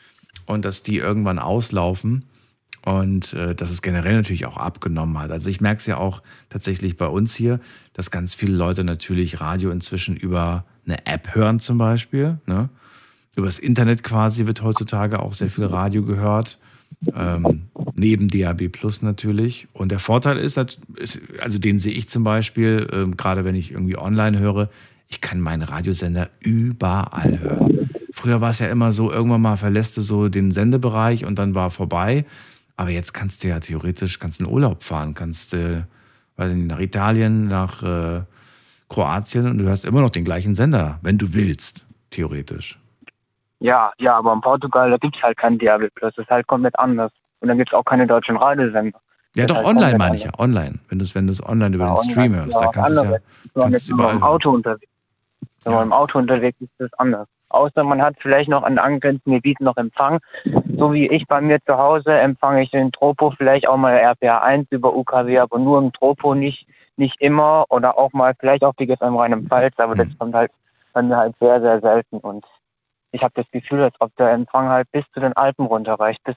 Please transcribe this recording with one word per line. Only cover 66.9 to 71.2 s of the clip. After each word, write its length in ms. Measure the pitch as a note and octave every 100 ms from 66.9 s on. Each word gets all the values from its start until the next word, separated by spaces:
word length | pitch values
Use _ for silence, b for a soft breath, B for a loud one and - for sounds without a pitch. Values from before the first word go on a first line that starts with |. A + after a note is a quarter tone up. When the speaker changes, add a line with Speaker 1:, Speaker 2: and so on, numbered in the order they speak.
| -
Speaker 2:
nicht 240 | C3+ -
immer 440 | C#3+ D3 D3+ D#3 -
oder 260 | B2 B2+ B2
auch 120 | C3+
mal 200 | C3+ C3 B2+
vielleicht 240 | C3 C#3
auf 120 | C#3 -
die 100 | B2+
G 60 |
F 80 | B2+
M 140 | B2 A#2+
Rheinland-Pfalz, 600 | A#2 A2+ A2 B2+ C3 -
aber 160 | A#2
das 140 | A2 F2+
Speaker 1:
Mhm. 100 | -
Speaker 2:
kommt 160 | A#2
halt 160 | A#2 A#2 _ _ _ _
bei 100 | -
mir 120 | B2
halt 200 | A#2+